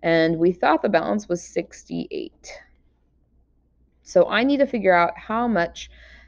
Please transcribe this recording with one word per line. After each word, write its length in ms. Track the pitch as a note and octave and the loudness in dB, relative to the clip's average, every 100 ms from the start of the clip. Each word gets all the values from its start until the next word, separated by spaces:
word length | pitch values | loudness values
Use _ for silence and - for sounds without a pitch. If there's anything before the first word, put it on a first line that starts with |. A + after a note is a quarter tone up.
And 340 | F3 E3 D#3+ E3 | -2 2 2 2
we 140 | E3+ | 0
thought 280 | F3 - D#4 | 0 0 0
the 80 | A3 | 0
balance 400 | E3+ - G#3 - | -2 -2 -6 -6
was 140 | F3 | -8
sixty-eight. 1120 | - - F3 - - - - D#2 - _ - - _ _ _ _ _ _ _ _ _ _ _ _ _ _ | -8 -10 -10 -14 -12 -10 -10 -10 -12 _ -20 -20 _ _ _ _ _ _ _ _ _ _ _ _ _ _
So 260 | - F3+ - | 0 2 4
I 160 | G#3 | 2
need 140 | C4 C#4 | 2 2
to 80 | C#4 | 0
figure 280 | A#3 F#3+ | 0 4
out 240 | F3 E3+ - | 4 4 -2
how 300 | - A3 A#3+ | -6 -4 -2
much, 420 | F#3+ E3+ - - - - - | 0 -2 -6 -20 -20 -20 -20